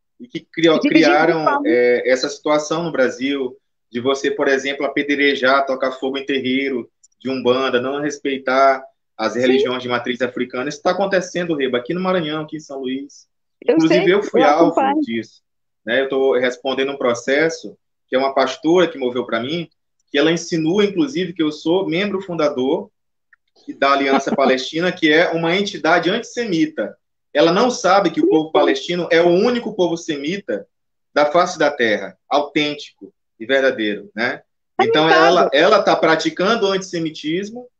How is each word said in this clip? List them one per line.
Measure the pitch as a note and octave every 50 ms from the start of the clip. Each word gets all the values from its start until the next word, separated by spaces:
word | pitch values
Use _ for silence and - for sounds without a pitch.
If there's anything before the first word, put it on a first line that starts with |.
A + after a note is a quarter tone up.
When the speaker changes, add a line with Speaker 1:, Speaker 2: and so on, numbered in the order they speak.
| _ _ _ -
Speaker 1:
e | B3 -
que | - E3
cri-, | - _ _ - D#3+
Speaker 2:
De | E3 D#3 -
dividir | - D4 - D#4 D#4+
Speaker 1:
criaram, | - - D#4 D#4+ E4 E4+ D#4+ D#4
Speaker 2:
o |
pão. | D4+ C#4+ C#4+ C#4+
Speaker 1:
é, | - A#2+ B2 B2 A#2+ A#2+ A#2 - B2
essa | C3 C3 - C#3+
situação | - - - G3 - - G3+ - E3 D#3+ F3
no | D#3+
Brasil, | D3 C3 B2+ A#2+ - A#2+ C3 C#3 C#3+ C#3 C3 B2+ B2+ - _ _ _ _ _ _
de | - A#2+
você, | A#2 C3+ C3+ C3+ - C#3
por | C#3+ - C#3+ C#3
exemplo, | C3+ C3 C3 C#3 C#3 - D3
apedrejar, | C3+ - D3 C#3 C#3+ C#3+ C3+ C#3 C#3+ C3+ A2+ A#2+ C3 C3+ C#3 C#3
tocar | C3+ C3 C3 C3 B2+
fogo | B2+ - C3 C3 C3+ C3+
em | C3+
terreiro | - C#3 C3+ A#2+ B2+ B2+ C3+ C#3 C#3 C3+ A#2+ A2+ - _ _ _ _ _ _
de | - B2+
Umbanda, | C3+ C3 A#2 A#2+ B2 C3 C3+ B2+ B2 A#2+
não | B2 C3 C#3+ C#3+
respeitar | D3 D3+ C#3+ - - C#3+ C3+ C3 C3 C3 C3 C3+ C#3 C#3 C3 C3 - - _ _ _ _ _
as | - A2 A2 G2+
Speaker 2:
Sim. | A#2+
Speaker 1:
religiões | B2+ B2+ C3 C3+ C3+ B2+ B2+ B2+ A#2+
de | B2
matriz | B2 A#2+ - B2 B2 A#2+ B2+
africana. | B2 - B2+ B2 B2+ - B2+ C3 D3
Isso | D3 -
tá | - F#3
acontecendo, | F3+ F#3 G3 G3 G3 F3+ F3 - - F3 F3+ E3 D#3+
Reba, | C#3+ C3+ A#2+ A#2+ B2
aqui | - - E3+
no | F#3
Maranhão, | F#3 F#3 F#3 F#3 D#3+ D3+ D3+ D#3
aqui | D#3 D#3 D#3+ D3+
em |
São | D#3 - C#3 C3+
Luís. | C3+ B2+ C3 C3+ C#3 - - - - _ _ _ _ _ _ - -
Speaker 2:
Eu | - B3+
Speaker 1:
Inclusive, | D#4+ D#4+ D#4+ E4 - F#3+
Speaker 2:
sei, | F3 F#3
Speaker 1:
eu | G3+ -
fui | - - -
Speaker 2:
eu | - C#4+
Speaker 1:
alvo | - E4 A#3+ -
Speaker 2:
acompanho. | - - C#4 C4+ C#4+ D#4
Speaker 1:
disso, | D4 - - - G#2+ - _ _ _ _ _ _ _ _ _ _ _
né? | G#2+ A#2+ C3+
Eu | C3+ C3+
tô | C3+ C3+ C3+ C3+ B2 B2
respondendo | B2+ B2 B2 - - C3+ B2+ C3 C3+ C#3
um | C#3 C3+
processo | C3 B2 A#2 - - C3 C3+ D3 D#3+ E3 - - - G2+ - _ _ _ _ _ _ _
que | C3
é | C3
uma | C3+ C3+ C#3
pastora | C#3 C3 B2+ B2+ - - D#3 E3+ F#3 F3 E3
que | - C#3
moveu | C3 B2+ A#2+ B2 A#2
pra | - A#2 A#2
mim, | A#2 C3+ D#3+ F3 E3 - _ _ _ _ _ _ _ _
que | - D3
ela | D3+ D#3+
insinua, | E3+ E3+ E3+ - F3+ D#3+ D#3 D#3 F3+ G#3 G#3
inclusive, | G3 - E3+ D3+ C3+ C3+ E3 F#3 E3+ E3+
que | -
eu | D#3+ D3+
sou | D3+ - - D#3+ E3+ F#3+ - D3+
membro | D#3 F3 G#3 G#3 F#3+ F#3
fundador | G3 - E3+ E3 D3+ D3 - B2+ B2+ C3+ D#3+ G3 G#3 - _ _ _ _ _ _ _ _ _ _ _ _ _ _ _ C#3+ C#3 B2+
da | C#3 C#3 C#3
Aliança | C#3 C#3 C3+ C3+ C3+ - - B2+
Speaker 2:
<laughs> |
Speaker 1:
Palestina, | C3+ C3+ B2+ C3 B2+ - - - D#3+ F3 F3+
que | - - - D3+
é | D3+ D#3+ F3+ -
uma | E3 E3 E3 E3 F3
entidade | G3 G3+ G3 - D#3+ D3 D#3+ F3 F3 D3+ E3
antissemita. | G#3 A#3+ A3+ - - B3 A#3 G#3+ F3 D#3+ D#3 D#3 - A#2+ G#2 F#2+ - _ _ _ _ _ _ _ -
Ela | C#3+ D#3+ E3+
não | F3 G3+ B3 B3
sabe | A#3+ - - F3 F#3+ G3+ G3 E3+
que | - D3+
o | D#3+ E3+
povo | D#3+ D#3 D#3
Speaker 2:
Isso. | D#3
Speaker 1:
palestino | - - - - - - - - F3 F3 E3 -
é | E3+ E3
o | F3 F3
único | E3+ F#3 A3 B3 B3 A#3+ - G#3+ -
povo | F#3+ F3+ E3 E3+ E3
semita | - - D3+ C#3 C#3 D3+ F#3+ G3+ - - G#2+ G2 - _ _ _ _ _ _ _ _ _ -
da | C#3+ D3
face | D3 - F3 F3 F3 - D#3+
da | D3+ C#3
terra, | - - A#2+ A2+ - - G2 F#2 - _ _ -
autêntico | C3 D3 C#3+ C#3+ - D#3 D3 D3 D3 D3 - - - _ - - - _ _ _ _ -
e | A2+
verdadeiro, | A2+ C3+ C#3 C3+ C3 A#2 G#2+ A2 G#2+ G2+ G2 G2+ G2+ -
né? | G#2+ A#2 B2+ C#3+ - - _ _ _ _ _ _ -
Speaker 2:
Tá | -
Speaker 1:
Então, | - C4 D#3 D#3
Speaker 2:
limitado. | D#3+ E3 D#3+ D#3+ E3+
Speaker 1:
ela, | F#3 F3 - -
ela | C3+ C#3+ E3 G3 A3 G3+ -
tá | F#3+ D#3+
praticando | - E3+ - - - - D#3+ - - F3+ G#3 A#3 G3 G3 G3
o |
antissemitismo | G3 F#3 F#3 - F3+ E3+ E3 D#3 D#3 - - D3+ D#3+ F#3 G3+ G#3+ A3+ B3 B3 - _ _